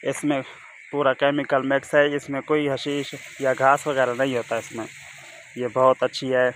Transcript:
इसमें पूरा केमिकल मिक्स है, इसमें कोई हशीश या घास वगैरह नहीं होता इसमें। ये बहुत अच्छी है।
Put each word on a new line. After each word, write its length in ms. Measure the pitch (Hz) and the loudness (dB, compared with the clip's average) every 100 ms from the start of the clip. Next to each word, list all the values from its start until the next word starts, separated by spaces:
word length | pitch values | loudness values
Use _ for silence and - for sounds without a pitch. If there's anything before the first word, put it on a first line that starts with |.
इसमें 380 | - 139 147 143 131 - - - - | -6 -4 -2 -4 -6 -18 -20 -20 -8
पूरा 200 | 143 139 | 0 0
केमिकल 500 | 131 139 143 139 139 | 2 2 0 0 0
मिक्स 300 | 135 139 - | 2 -2 2
है, 200 | 151 147 143 | 2 4 0
इसमें 240 | 139 139 | -6 -8
कोई 260 | 131 151 147 | -2 0 0
हशीश 460 | 135 147 143 139 139 - - | -2 -4 -6 -6 -12 -18 -4
या 120 | 135 | -2
घास 320 | 127 135 143 151 | 2 4 4 0
वगैरह 280 | 135 123 | 0 0
नहीं 220 | 120 135 123 | 0 -2 -2
होता 220 | 113 117 | -2 -6
इसमें। 280 | - 117 107 - - - - - - 123 | -6 -10 -12 -14 -20 -20 -20 -20 -16 -8
ये 100 | 123 | -4
बहुत 340 | 127 131 131 | 4 4 4
अच्छी 240 | 127 - 131 | -2 -2 -2
है। 220 | 127 127 | 2 2